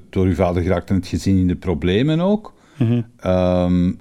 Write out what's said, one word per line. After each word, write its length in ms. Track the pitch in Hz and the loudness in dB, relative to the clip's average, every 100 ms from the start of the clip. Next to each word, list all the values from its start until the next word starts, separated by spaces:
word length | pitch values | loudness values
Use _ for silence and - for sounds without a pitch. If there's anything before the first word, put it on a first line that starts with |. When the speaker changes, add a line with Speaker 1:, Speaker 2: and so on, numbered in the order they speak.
| - | -6
Speaker 1:
door 160 | 95 95 | -2 0
uw 80 | |
vader 280 | 87 90 87 | 2 0 0
geraakte 320 | 90 87 - | 0 -2 0
het 140 | 98 - | -4 -2
gezin 300 | 82 98 95 | -4 0 2
in 100 | 90 | 2
de 80 | 90 | 0
problemen 640 | 92 78 87 98 143 160 | -2 -2 0 0 0 0
ook. 340 | 185 208 - - _ - | 0 -2 -4 -20 _ -4
Speaker 2:
Mhm. 240 | 113 120 113 - | 0 0 -4 -6
Speaker 1:
Ehm, 760 | 92 92 90 90 90 90 90 - | 0 2 2 2 2 2 0 -2